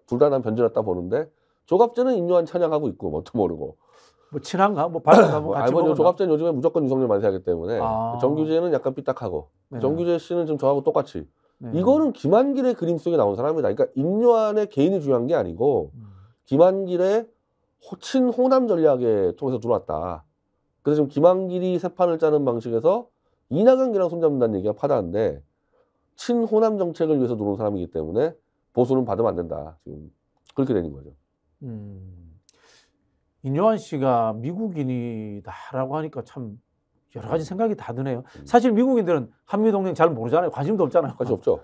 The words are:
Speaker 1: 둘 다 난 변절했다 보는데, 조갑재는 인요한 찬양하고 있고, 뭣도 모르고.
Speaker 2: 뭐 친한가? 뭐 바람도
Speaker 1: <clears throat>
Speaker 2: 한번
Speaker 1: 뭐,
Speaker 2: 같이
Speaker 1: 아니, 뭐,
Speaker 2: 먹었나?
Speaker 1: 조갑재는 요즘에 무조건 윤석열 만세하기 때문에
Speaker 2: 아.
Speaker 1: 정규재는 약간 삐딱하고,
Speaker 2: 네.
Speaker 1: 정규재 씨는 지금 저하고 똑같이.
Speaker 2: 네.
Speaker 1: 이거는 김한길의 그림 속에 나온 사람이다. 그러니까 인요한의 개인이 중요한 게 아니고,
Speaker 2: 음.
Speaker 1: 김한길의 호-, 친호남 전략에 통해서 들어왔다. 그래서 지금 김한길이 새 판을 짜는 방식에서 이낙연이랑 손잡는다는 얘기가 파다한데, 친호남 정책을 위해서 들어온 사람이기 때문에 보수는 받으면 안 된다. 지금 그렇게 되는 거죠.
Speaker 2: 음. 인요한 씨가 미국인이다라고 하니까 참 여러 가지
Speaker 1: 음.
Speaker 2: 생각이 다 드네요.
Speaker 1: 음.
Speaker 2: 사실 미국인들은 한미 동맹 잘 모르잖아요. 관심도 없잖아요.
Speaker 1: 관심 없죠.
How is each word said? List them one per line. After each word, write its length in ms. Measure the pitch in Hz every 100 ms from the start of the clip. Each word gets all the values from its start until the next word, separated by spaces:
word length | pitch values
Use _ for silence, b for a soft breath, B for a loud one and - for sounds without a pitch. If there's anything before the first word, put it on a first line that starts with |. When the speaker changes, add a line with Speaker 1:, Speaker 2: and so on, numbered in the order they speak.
| -
Speaker 1:
둘 120 | 123
다 100 | 147
난 120 | 135
변절했다 400 | 117 110 117 -
보는데, 440 | 104 90 87 123 156 _ _ _ -
조갑재는 500 | 185 233 233 254 233
인요한 300 | 175 180 165
찬양하고 420 | 180 175 151 139
있고, 200 | - 95
뭣도 280 | 76 78 117
모르고. 380 | 90 80 67 - b b b b b
Speaker 2:
뭐 80 | 147
친한가? 480 | - 180 202 185 165
뭐 140 | 160
바람도 260 | 151 190 175
Speaker 1:
<clears throat> 80 | 151
Speaker 2:
한번 80 |
Speaker 1:
뭐, 100 | 151 143
Speaker 2:
같이 80 |
Speaker 1:
아니, 80 | 123
뭐, 80 | 160
Speaker 2:
먹었나? 140 | 156 151
Speaker 1:
조갑재는 380 | 160 180 185
요즘에 180 | 151 170
무조건 320 | 139 160 165
윤석열 240 | 139 135 127
만세하기 340 | 101 104 95
때문에 360 | 92 85 87 113
Speaker 2:
아. 360 | 113 110 113 120
Speaker 1:
정규재는 500 | 127 151 156 160 175
약간 220 | 143 135
삐딱하고, 560 | 131 - 131 110 80 - _ -
Speaker 2:
네. 100 | 123
Speaker 1:
정규재 380 | 127 160 175 170
씨는 260 | - 175 160
지금 120 | 147
저하고 260 | 135 143
똑같이. 440 | 139 151 135 87 73 _ _ -
Speaker 2:
네. 140 | 127
Speaker 1:
이거는 400 | 147 190 294 311
김한길의 640 | - 139 208 277 269 254 233
그림 220 | 170 170
속에 200 | 170 165
나온 180 | 104 101
사람이다. 380 | 139 160 113
그러니까 140 | 107 131 131
인요한의 720 | 151 208 240 226 214 214 208
개인이 320 | 139 151 190
중요한 260 | 139 123 123
게 80 | 160
아니고, 560 | 92 82 135 120 73 120
Speaker 2:
음. 120 | 104 95 98 B -
Speaker 1:
김한길의 840 | 135 180 190 185 175 185 214 226 _ _ _ _ _ -
호-, 80 | 196
친호남 680 | - 269 247 247 254 262 240
전략에 680 | 170 156 127 120 107 92 87
통해서 220 | 135 123
들어왔다. 640 | 113 104 - 78 90 80 - _ _ _ _ _
그래서 200 | 143 151
지금 80 | 139
김한길이 680 | 143 170 185 185 180 185 180
새 100 | 175
판을 280 | - 180 165
짜는 260 | 156 151 135
방식에서 640 | 117 120 113 147 214 240 _ _ _ -
이낙연이랑 600 | 143 226 262 262 202 180
손잡는다는 460 | 170 160 139 117 101
얘기가 140 | 104
파다한데, 680 | - 143 131 87 98 104 71 _ _ _ _ _ _ _ -
친호남 600 | - 240 226 214 220 208
정책을 400 | 175 151 160 147
위해서 180 | 123 113
들어온 220 | 101 98
사람이기 340 | 107 101 87
때문에 420 | 82 78 98 156 165 _ _ _
보수는 320 | - 123 131 117
받으면 240 | 113 113
안 60 | 87
된다. 420 | 82 76 76 80
지금 280 | 87 76 78 _ _ _ _ -
그렇게 180 | 131
되는 180 | 104 82
거죠. 180 | 67 71 - _ _ _ -
Speaker 2:
음. 540 | 131 110 101 98 92 87 85 82 _ b b b b b _ _ _ _
인요한 340 | 135 143 214 220
씨가 560 | - 151 135 120 113 107
미국인이다라고 1600 | 127 180 220 165 131 123 120 113 107 101 101 92 - 131 131 151
하니까 240 | 156 135
참 360 | 117 143 117 101 _ _ _ _ _ -
여러 120 | 110
가지 160 | 156
Speaker 1:
음. 0 |
Speaker 2:
생각이 320 | 156 190 226 208
다 160 | -
드네요. 260 | 120 135 123 - B
Speaker 1:
음. 80 | -
Speaker 2:
사실 260 | 240 247
미국인들은 580 | 214 254 247 180 160 113 _
한미 280 | - 202 220
동맹 220 | 196 190
잘 160 | 160 165
모르잖아요. 400 | 131 117 151 175
관심도 320 | 135 143 214 151
없잖아요. 300 | 175 143 -
Speaker 1:
관심 160 | 123 101
없죠. 240 | - 92